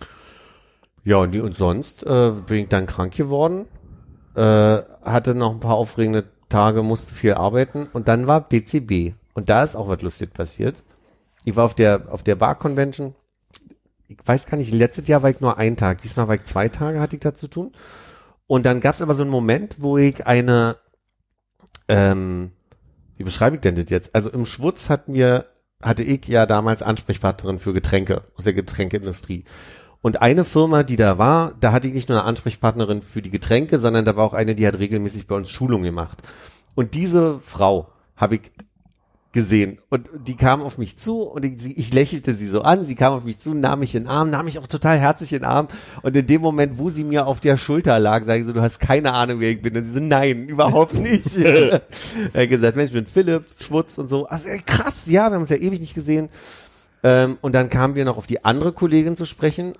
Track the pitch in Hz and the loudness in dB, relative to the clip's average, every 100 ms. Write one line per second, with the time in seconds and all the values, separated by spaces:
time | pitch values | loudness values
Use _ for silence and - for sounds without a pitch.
0 | - - - _ _ _ _ _ _ _ | -20 -20 -20 _ _ _ _ _ _ _
1 | 104 98 90 101 113 90 90 95 - - | 2 2 2 -2 -6 -2 0 0 -6 -12
2 | - 127 120 104 92 107 98 101 92 - | 0 2 2 0 -4 -4 0 -2 -2 -6
3 | 92 - 143 139 165 185 226 - - - | -6 -4 -4 0 -2 -2 -10 -20 -20 -20
4 | - - _ - 110 107 107 107 - - | -20 -20 _ 2 4 6 4 2 -2 -12
5 | - 117 120 123 113 113 113 110 113 - | -2 -2 0 -2 -2 -2 -2 0 -2 -2
6 | 110 110 101 _ _ 104 107 110 110 113 | 0 0 -4 _ _ 2 4 2 0 -4
7 | - - 107 98 95 120 131 143 147 - | -6 -2 0 2 2 0 -2 -4 -8 -4
8 | 113 117 127 156 - 117 - 151 113 92 | 0 2 2 0 2 -2 0 -4 -2 -2
9 | 85 - _ - 101 110 151 110 101 90 | -2 -8 _ -8 2 2 2 -4 -6 -6
10 | 87 - 92 - 85 - 107 151 _ _ | -6 -10 -12 -8 -10 -4 -6 -6 _ _
11 | _ _ _ _ - 104 117 - 107 101 | _ _ _ _ -4 2 0 4 2 2
12 | - 95 - 95 110 - 151 139 139 135 | -2 -4 -2 2 0 0 -4 -2 -2 -4
13 | 139 139 _ _ _ - _ _ _ _ | -12 -12 _ _ _ -20 _ _ _ _
14 | _ 110 - 123 - 147 117 113 117 - | _ -10 -2 -2 0 -6 -2 2 2 0
15 | 151 143 135 127 127 - 110 117 98 92 | 0 2 2 2 -2 0 -2 0 -2 -2
16 | 110 - 110 104 - 95 110 - 151 156 | -6 -4 0 -2 -2 -2 -2 -2 -4 -2
17 | 151 151 151 143 147 170 190 - - - | -4 -4 -6 -6 -12 -10 -10 -14 -20 -20
18 | - - _ _ _ 131 123 123 135 - | -20 -20 _ _ _ 2 2 2 0 0
19 | 160 143 139 131 113 135 208 - 143 143 | -2 0 0 0 2 0 -2 -6 0 4
20 | 143 135 - 123 123 120 117 113 _ _ | 2 2 4 4 6 4 2 -2 _ _
21 | _ _ _ _ _ _ _ - - 101 | _ _ _ _ _ _ _ -16 0 2
22 | 98 95 92 90 92 _ _ _ _ _ | 4 2 -2 -6 -8 _ _ _ _ _
23 | _ - 92 - 117 151 98 87 85 90 | _ -12 -10 0 0 2 0 0 -2 -4
24 | - 113 107 127 117 - 151 - - 143 | 0 -4 -2 -6 -8 -4 -4 -4 -2 -2
25 | - 131 127 127 - _ _ _ 113 117 | -2 2 2 2 -2 _ _ _ -4 -2
26 | 120 135 - 117 110 104 110 110 110 110 | -2 -4 2 2 4 2 0 -2 -2 -4
27 | - 95 98 95 95 95 101 92 - 98 | -4 -2 -2 -2 -6 -6 -4 -2 0 0
28 | 95 95 - - 98 95 92 - 92 104 | 0 -4 -6 -4 -2 -2 -6 -6 -4 -4
29 | 98 90 - 90 - - - - _ _ | -6 -10 -10 -10 -12 -20 -20 -20 _ _
30 | 117 - 120 160 175 156 160 151 135 113 | -2 2 4 4 2 2 4 2 2 2
31 | 104 92 117 165 165 - 120 123 131 131 | 2 4 4 4 0 0 2 2 0 -6
32 | 123 113 101 117 120 - 117 113 104 104 | -2 0 0 -4 -6 -2 -2 0 -2 -4
33 | - 113 92 95 - 117 156 143 113 113 | -6 -12 -8 -8 0 0 2 0 2 2
34 | 110 104 107 117 110 107 104 95 101 107 | 2 2 0 0 -2 2 0 0 -4 -4
35 | 101 101 92 101 95 - 127 107 90 85 | -4 -8 -6 -6 -6 -6 -2 0 -2 -6
36 | 85 - - - - _ _ - 113 151 | -10 -14 -20 -20 -20 _ _ -4 -4 -4
37 | 185 170 165 139 - - 98 95 - _ | 0 2 2 -2 -12 0 2 2 -4 _
38 | _ _ 101 107 - - - _ _ _ | _ _ -2 -2 -6 -20 -20 _ _ _
39 | _ _ _ 120 104 107 98 98 _ 131 | _ _ _ -2 2 2 2 -4 _ -6
40 | 117 151 123 120 127 139 143 - 101 - | -6 -14 -12 0 2 2 -2 -10 -10 -8
41 | 220 226 208 147 135 120 123 135 113 131 | -6 -6 -6 -6 -8 -8 -10 -8 0 2
42 | 147 156 131 107 104 104 143 185 160 120 | 2 -2 -4 -4 -2 0 2 2 0 0
43 | 131 131 120 107 156 151 135 143 131 117 | 0 0 -6 -10 -6 -2 -2 -2 -2 -4
44 | 123 143 160 147 165 151 135 151 160 156 | -4 -2 0 -2 -6 -10 -10 -2 2 4
45 | 139 151 156 139 127 135 151 208 - - | 4 0 -4 -6 0 -2 -2 -10 -20 -8
46 | 135 139 127 156 160 151 143 123 165 151 | 0 0 4 2 2 0 0 0 -6 -4
47 | 151 147 135 123 147 135 - 151 170 113 | -2 -2 -2 0 2 2 0 0 2 4
48 | 107 110 110 113 117 117 117 - - 139 | 4 2 0 -2 0 0 -2 -2 0 2
49 | 143 123 120 120 113 113 113 113 113 127 | 2 0 -2 0 -2 -2 -4 -4 -4 -4
50 | 156 139 139 117 135 147 151 156 160 - | 0 2 2 0 -4 0 4 4 2 0
51 | 233 220 - 190 165 156 131 143 - - | 0 0 0 2 4 6 4 2 -2 -14
52 | - 226 208 - 123 127 117 123 143 120 | -10 -6 -4 0 2 4 2 2 -2 -4
53 | 107 190 180 165 - - - 156 165 - | -2 0 2 -2 -6 -18 -4 -4 -4 -8
54 | 135 139 143 160 185 202 - - 247 - | -4 -4 -4 -10 -10 -10 -2 -2 -2 -6
55 | 160 180 220 190 147 143 185 190 160 165 | 2 2 2 0 -2 -2 -2 -6 -8 -8
56 | 147 156 156 - - - - _ _ _ | -2 -2 -2 -12 -20 -20 -20 _ _ _
57 | 127 127 127 131 139 127 123 127 131 139 | 2 4 2 -2 0 0 2 0 0 0
58 | 131 113 - 117 107 131 165 - 175 156 | -2 -4 -6 -2 0 0 -2 0 2 2
59 | 160 170 165 - 156 156 180 | 2 -4 -8 -2 -4 -2 -10